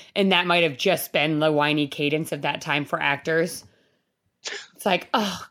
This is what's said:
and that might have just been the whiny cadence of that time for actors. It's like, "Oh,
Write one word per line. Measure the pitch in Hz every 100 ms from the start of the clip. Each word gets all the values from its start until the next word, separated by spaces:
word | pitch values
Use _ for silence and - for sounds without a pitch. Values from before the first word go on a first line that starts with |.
| - 196
and | 196
that | 175 180
might | 175
have | 165 131
just | 196 165 -
been | 165 151 151
the | 156
whiny | 147 147 151 143
cadence | - 147 151 156
of | 147
that | 143 -
time | 156 147 139
for | -
actors. | 143 139 160 160 175 - - _ _ _ _ _ _ _ - - - -
It's | 202
like, | 185 -
"Oh, | 247 202 175 -